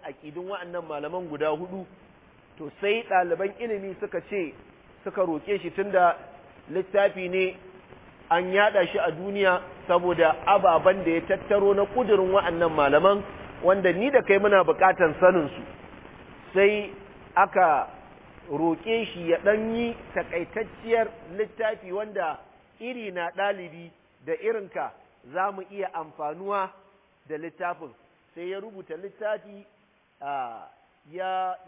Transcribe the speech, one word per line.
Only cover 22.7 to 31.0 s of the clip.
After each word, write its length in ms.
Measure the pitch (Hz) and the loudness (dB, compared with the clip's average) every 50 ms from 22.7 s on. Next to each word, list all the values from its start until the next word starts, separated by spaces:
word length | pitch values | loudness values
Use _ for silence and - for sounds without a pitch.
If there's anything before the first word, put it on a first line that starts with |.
| _ - | _ -16
iri 320 | 220 240 254 247 226 202 | -12 -12 -12 -10 -12 -10
na 180 | 180 180 170 170 | -8 -8 -8 -6
ɗalibi 580 | 180 185 196 202 202 196 180 170 151 170 170 170 - _ _ _ _ _ 123 | -6 -4 -2 -2 -4 -4 -8 -16 -16 -18 -20 -20 -20 _ _ _ _ _ _
da 80 | 139 160 | -8 -8
irinka 580 | 156 190 214 226 220 196 180 - 175 147 117 101 - _ _ _ _ _ 123 139 | -6 -4 -4 -4 -4 -8 -10 -8 -8 -8 -8 -10 -14 _ _ _ _ _ -10 -6
za 180 | 175 190 202 | -4 -4 -4
mu 100 | 196 190 190 185 | -4 -8 -14 -14
iya 180 | 202 202 190 180 - | -10 -10 -10 -8 -8
amfanuwa 760 | 165 160 156 147 - 156 147 156 170 190 196 202 196 190 185 - _ _ _ _ _ _ _ _ _ _ - | -10 -12 -12 -12 -10 -10 -10 -10 -10 -8 -6 -4 -4 -4 -6 -8 _ _ _ _ _ _ _ _ _ _ -14
da 80 | 156 151 | -12 -12
littafin. 520 | 160 170 156 - 180 175 175 175 165 135 110 _ _ _ _ _ _ _ _ | -12 -14 -12 -10 -8 -8 -8 -10 -14 -18 -20 _ _ _ _ _ _ _ _
Sai 140 | 165 175 180 | -14 -12 -12
ya 100 | 190 196 | -10 -12
rubuta 340 | 196 226 208 190 180 - 160 | -12 -14 -16 -18 -16 -16 -14
littafi, 680 | 160 185 196 190 - 214 208 214 208 - 202 202 202 202 _ _ _ _ _ _ _ _ _ _ _ | -14 -14 -16 -14 -10 -8 -6 -6 -8 -10 -14 -20 -20 -20 _ _ _ _ _ _ _ _ _ _ _
a, 460 | 139 139 143 135 127 120 117 107 85 - _ _ _ _ _ _ | -10 -8 -8 -8 -8 -8 -12 -14 -18 -20 _ _ _ _ _ _